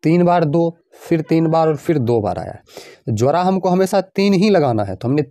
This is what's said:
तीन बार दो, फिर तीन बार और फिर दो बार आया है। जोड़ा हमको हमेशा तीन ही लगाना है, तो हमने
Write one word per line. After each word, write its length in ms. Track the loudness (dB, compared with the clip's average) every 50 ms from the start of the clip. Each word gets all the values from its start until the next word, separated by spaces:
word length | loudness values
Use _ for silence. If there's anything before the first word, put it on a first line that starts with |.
| -2
तीन 200 | 0 2 2 2
बार 200 | 2 2 2 0
दो, 320 | 0 0 0 -2 -2 -4 _ _ _ _ -14
फिर 220 | -6 -2 -2 -2 -2
तीन 240 | 0 0 0 2 2
बार 200 | 2 2 2 0
और 80 | 0 -2
फिर 200 | -2 -2 -2 0
दो 200 | 0 0 0 0
बार 180 | 0 -2 -6 -6
आया 120 | -8 -12
है। 100 | -14 -16 _ _ -20 -20 -20 -20 -20 _ -8 -6
जोड़ा 300 | -2 0 0 0 2 0
हमको 280 | 0 0 0 0 0 0
हमेशा 320 | 0 0 0 0 0 -2
तीन 320 | -2 -2 -4 -2 0 2 2
ही 140 | 2 2 2
लगाना 340 | 2 2 2 2 0 -2 -4
है, 120 | -6 -8
तो 120 | -8 -4 -2
हमने 140 | -2 -2 -2 -4